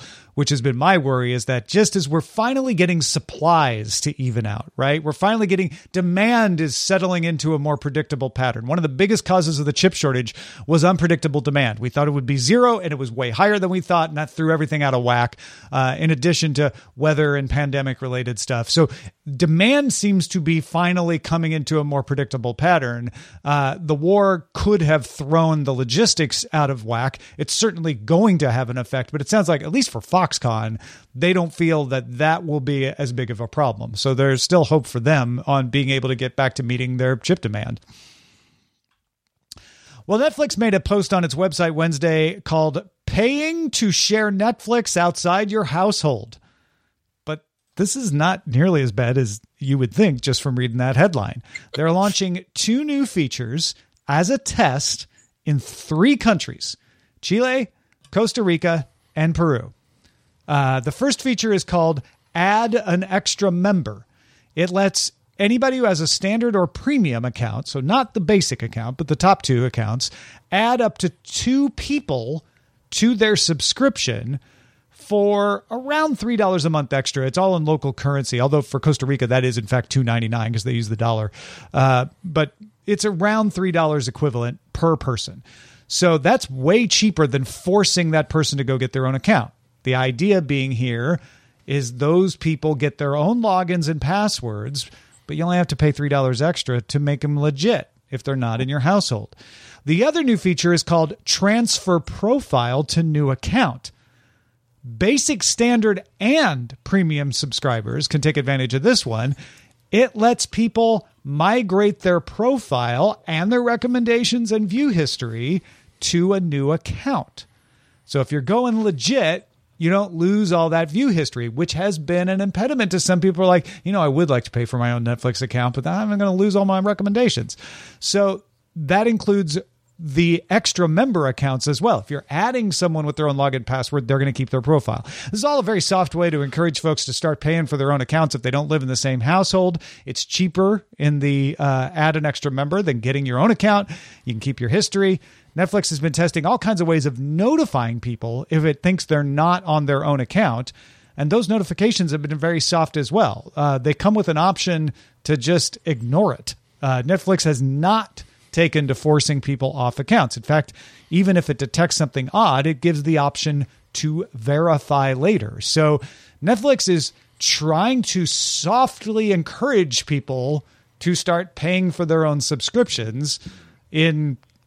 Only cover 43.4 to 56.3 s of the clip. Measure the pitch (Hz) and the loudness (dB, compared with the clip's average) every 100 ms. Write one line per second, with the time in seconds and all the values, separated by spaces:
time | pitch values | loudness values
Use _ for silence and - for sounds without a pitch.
43.4 | 311 339 311 - 214 - - 214 214 196 | -2 -4 -4 0 0 2 2 2 0 0
44.4 | 214 233 - 240 - 185 175 165 175 185 | 0 -2 0 0 0 0 0 0 0 0
45.4 | 214 214 156 156 202 - 151 117 104 - | 0 -2 -2 0 0 2 0 -2 -6 -20
46.4 | _ _ _ _ _ _ _ _ - 156 | _ _ _ _ _ _ _ _ -12 -12
47.4 | _ _ _ - 196 269 233 147 165 190 | _ _ _ -4 -4 -2 -2 0 0 -2
48.4 | 165 123 180 160 131 101 120 131 120 104 | -2 2 4 4 0 0 0 0 -2 -6
49.4 | - _ 135 139 123 120 208 127 135 127 | -16 _ -2 0 0 2 2 2 -2 -2
50.4 | 143 123 123 117 127 123 196 143 98 - | -2 -2 -2 -2 0 2 2 2 -4 -8
51.4 | - - - - 160 180 202 - 190 175 | -14 -20 -12 -2 0 2 2 0 -2 -4
52.4 | - - - 240 302 285 269 185 135 - | -8 -4 0 0 0 -2 0 0 -2 -4
53.4 | 117 143 - - _ _ - 143 180 269 | -6 -4 -4 -6 _ _ -2 0 2 0
54.4 | - - 180 131 - - - _ _ _ | -2 0 2 2 -4 -6 -10 _ _ _
55.4 | - 147 - - - 156 226 277 233 | -2 -2 -4 -14 -4 2 4 4 2